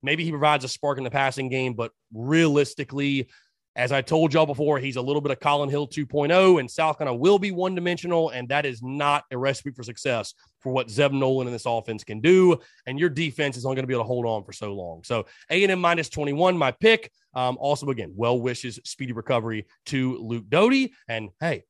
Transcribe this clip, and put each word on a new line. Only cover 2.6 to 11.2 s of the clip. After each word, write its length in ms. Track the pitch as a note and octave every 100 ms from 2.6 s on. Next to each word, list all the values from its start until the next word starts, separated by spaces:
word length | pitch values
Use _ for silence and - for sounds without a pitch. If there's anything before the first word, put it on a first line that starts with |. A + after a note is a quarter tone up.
| C#3 - C#3 C3+ C#3+ C#3 B2+ _ _ _ _ -
as 180 | B2
I 80 | C#3
told 320 | B2+ D#3+ E3
y'all 140 | D3+ D#3
before, 320 | C3 D3 C#3+
he's 180 | C3+ B2+
a 40 |
little 200 | B2+ D3
bit 100 | C#3+
of 80 | C3
Colin 300 | D3+ C#3+ C#3+
Hill 180 | C#3+ C#3+
two 180 | - C#3+
point 280 | D3 D3
oh, 240 | F3 F#3+ F3+
and 120 | B2
South 280 | - D#3+ D3+
Carolina 200 | D3 A#2+
will 220 | D#3 G3+
be 120 | G3+
one-dimensional, 800 | F3+ F#3 F#3 F3 F3 E3+ E3+ D#3+
and 180 | B2 B2
that 160 | C#3 C#3+
is 160 | A#2+
not 420 | B2 C#3 D3 C#3+ -
a 60 | B2+
recipe 340 | C3+ C3+ C#3+
for 120 | C3
success 500 | A2+ A2+ C#3+ A#2+ G#2 - _ _
for 140 | -
what 160 | C3 A#2+
Zeb 240 | G#2+ C#3+
Nolan 340 | C3+